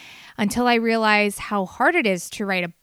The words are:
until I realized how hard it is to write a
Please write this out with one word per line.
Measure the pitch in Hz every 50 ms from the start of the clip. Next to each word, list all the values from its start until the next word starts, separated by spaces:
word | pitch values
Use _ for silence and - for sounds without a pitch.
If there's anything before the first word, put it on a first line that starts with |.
| - - - - - - -
until | - 208 202 - 233 247
I | 247 240
realized | 226 226 226 226 226 220 214 214 208 208 208 202 -
how | - - 208 202 185
hard | - - - 247 320 339
it | 349 240
is | 202 185 175 - -
to | - - 208
write | 196 190 185 175
a | 170 - _